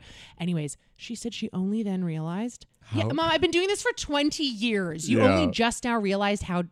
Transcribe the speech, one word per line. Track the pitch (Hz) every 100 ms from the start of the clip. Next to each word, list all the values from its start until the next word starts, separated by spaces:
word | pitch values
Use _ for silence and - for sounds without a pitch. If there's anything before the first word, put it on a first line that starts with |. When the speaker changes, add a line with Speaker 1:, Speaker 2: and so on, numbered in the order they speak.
| - - - -
Speaker 1:
Anyways, | 175 165 147 - _ -
she | -
said | 233 233
she | - 220
only | 185 190 220
then | 208 185
realized, | 175 156 160 185 240 - - _ -
"Yeah, | 302
Speaker 2:
How | -
Speaker 1:
Mom, | 302 330
I've | 320
been | 339
doing | 339 381
this | 415
for | 480
twenty | - - 285 294 -
years. | 277 214 233 202 180 160 -
You | -
Speaker 2:
Yeah. | -
Speaker 1:
only | 92 87
just | 143 233 -
now | 247 233
realized | 202 196 202 202
how, | - 180 175